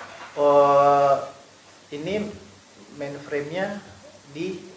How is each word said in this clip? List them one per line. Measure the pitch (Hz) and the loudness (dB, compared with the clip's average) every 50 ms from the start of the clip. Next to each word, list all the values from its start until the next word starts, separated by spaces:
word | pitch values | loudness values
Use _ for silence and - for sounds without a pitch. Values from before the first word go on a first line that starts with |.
| - - - - - - - 147 | -18 -18 -18 -20 -20 -12 -4 0
eh, | 147 143 143 143 143 143 143 139 143 143 143 143 143 139 135 - - - - - - - - - - - - - - - 147 147 | 2 4 6 6 6 6 6 4 6 6 4 4 4 4 2 0 -2 -8 -14 -18 -20 -20 -20 -20 -20 -20 -20 -20 -20 -16 -14 -10
ini | 156 175 202 214 202 208 - - - - - - - _ - - - - - 147 | -8 -6 -6 -6 -6 -8 -10 -16 -20 -20 -20 -20 -20 _ -20 -20 -20 -20 -16 -14
mainframe-nya | 143 139 143 147 143 - 151 143 143 151 165 185 196 208 208 208 - - - - - - - - - 143 143 | -12 -12 -12 -14 -12 -8 -8 -8 -6 -6 -8 -8 -8 -8 -8 -10 -14 -18 -20 -20 -20 -20 -20 -20 -20 -18 -12
di, | 151 175 190 185 - - - - | -10 -10 -10 -10 -12 -14 -20 -20